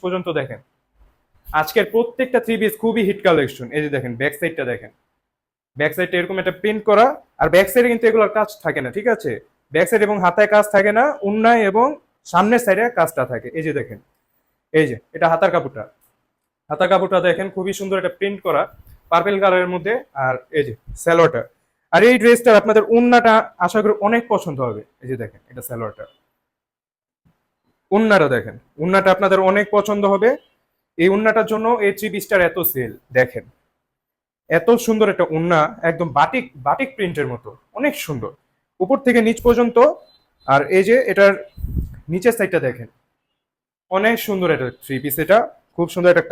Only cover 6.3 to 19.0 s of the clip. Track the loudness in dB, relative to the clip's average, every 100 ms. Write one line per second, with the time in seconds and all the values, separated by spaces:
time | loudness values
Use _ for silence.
6.3 | -4 -4 -4 -4 -4 2 4 4 0 _
7.3 | -4 2 2 2 2 2 2 2 2 0
8.3 | 0 -4 -4 -6 -6 -6 -4 -2 -2 -4
9.3 | -8 _ _ _ -2 0 2 0 2 0
10.3 | 2 4 4 4 2 2 2 0 -2 -4
11.3 | 0 2 4 2 2 0 -2 _ _ -2
12.3 | 0 2 2 2 0 0 0 -2 -2 -4
13.3 | -6 -8 -8 -6 -6 -8 -14 _ _ _
14.3 | _ _ _ _ 0 0 -2 _ -2 0
15.3 | 2 2 0 -4 -12 -16 _ _ _ _
16.3 | _ _ _ -10 -4 0 0 0 0 0
17.3 | -2 -4 -8 -8 -6 -4 -4 -4 -6 -8
18.3 | -6 -2 -2 -4 _ -20 -20